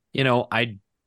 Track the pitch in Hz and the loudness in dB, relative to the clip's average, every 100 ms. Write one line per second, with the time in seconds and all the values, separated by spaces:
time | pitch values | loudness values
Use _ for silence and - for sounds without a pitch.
0 | _ 139 135 123 - 113 117 98 _ _ | _ -2 2 0 0 -2 -2 -6 _ _